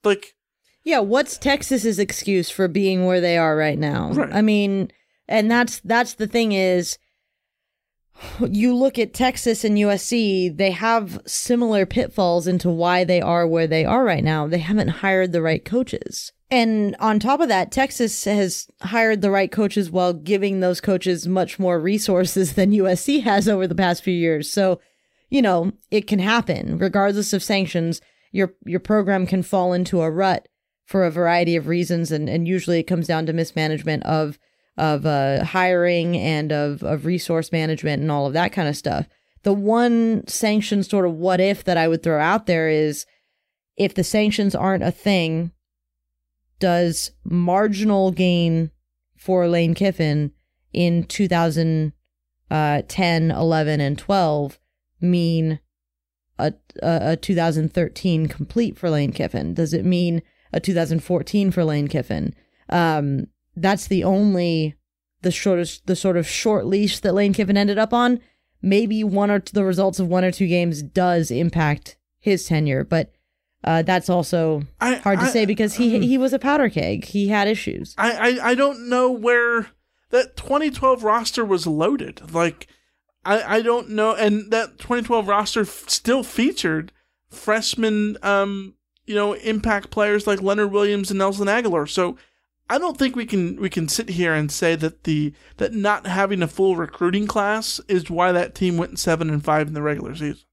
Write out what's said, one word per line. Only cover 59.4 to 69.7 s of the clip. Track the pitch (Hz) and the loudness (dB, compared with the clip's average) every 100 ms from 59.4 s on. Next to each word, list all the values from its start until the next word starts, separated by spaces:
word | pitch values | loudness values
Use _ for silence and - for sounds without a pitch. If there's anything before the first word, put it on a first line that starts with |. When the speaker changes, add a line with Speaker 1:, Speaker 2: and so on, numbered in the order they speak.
| 76 | -4
Speaker 2:
Does | 117 160 | -2 -2
it | 165 | 0
mean | 101 180 175 170 - _ _ | 0 0 0 -2 -6 _ _
a | - | -4
two | - | -2
thousand | 175 160 160 | 0 0 -2
fourteen | - 180 - 208 196 | 0 -2 0 0 0
for | 175 | 0
Lane | 160 147 143 | 0 0 -2
Kiffin? | 151 - 80 - - _ _ - | -4 -4 -4 -6 -8 _ _ -4
Um, | 175 165 156 143 135 - _ _ | 0 2 0 0 -4 -6 _ _
that's | - 190 202 - | -2 0 0 -2
the | 190 | 0
only, | - 196 208 190 175 165 156 147 _ _ _ _ | 2 2 2 2 0 0 -2 -6 _ _ _ _
the | 180 | -2
short | 165 202 180 | 0 0 0
of, | 170 - | 0 -8
the | - 180 | -4 0
sort | 196 175 | 2 0
of | 160 | -2
short | - 226 214 - | -2 0 0 2
leash | 196 208 - | 0 0 0
that | 202 | 0
Lane | 185 208 | 2 2
Kiffin | 196 196 202 | 2 2 2
ended | 208 202 | 2 2
up | 220 | 2
on. | 240 247 247 _ _ _ _ | 2 2 0 _ _ _ _
Maybe | 185 196 220 214 | 2 2 2 0
one | 214 196 202 | 0 2 2
or | 202 | 0
t-, | - | 0
the | 208 | -2
results | 190 | 0